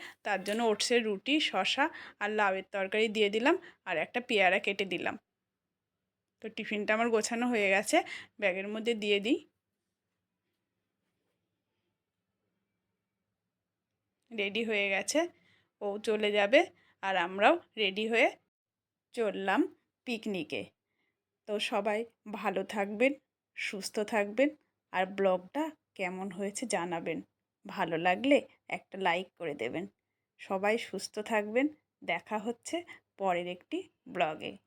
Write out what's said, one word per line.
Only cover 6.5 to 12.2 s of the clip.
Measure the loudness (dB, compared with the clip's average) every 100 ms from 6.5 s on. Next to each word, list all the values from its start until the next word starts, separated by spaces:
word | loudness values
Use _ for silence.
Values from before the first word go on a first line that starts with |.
| -10 -4 -4 0
আমার | 2 4
গোছানো | 2 2 0 0
হয়ে | 2 4
গেছে, | 2 4 2 2 -6 -16 -4
ব্যাগের | -2 -2 -4
মধ্যে | -4 -2
দিয়ে | 0 2 2
দিই। | 2 0 -2 _ _ _ _ _ _ _ _ _ _ _ _ _ _ _ _ _ _ _ _ _ _ _ _ _ _ _